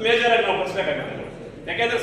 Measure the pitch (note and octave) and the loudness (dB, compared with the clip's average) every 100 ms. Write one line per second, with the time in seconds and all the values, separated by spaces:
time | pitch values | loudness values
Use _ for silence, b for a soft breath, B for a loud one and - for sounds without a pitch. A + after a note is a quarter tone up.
0 | A3+ A#3 A#3 A3+ F#3+ F#3 F#3+ G3 D#3 C#3 | 2 4 6 4 2 0 -2 -2 -2 -2
1 | - - - - - - - E3+ - A#3 | -4 -8 -10 -12 -14 -12 -8 0 0 0